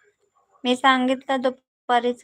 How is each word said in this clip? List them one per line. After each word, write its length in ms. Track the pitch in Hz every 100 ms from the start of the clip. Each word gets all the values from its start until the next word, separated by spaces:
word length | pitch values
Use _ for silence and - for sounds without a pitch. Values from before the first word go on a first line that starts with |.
| _ _ _ _ _ _
मी 100 | 247 247
सांगितलं 640 | 269 262 254 262 - 269
दुपारीच 800 | 262 254 _ _ - 240 240 247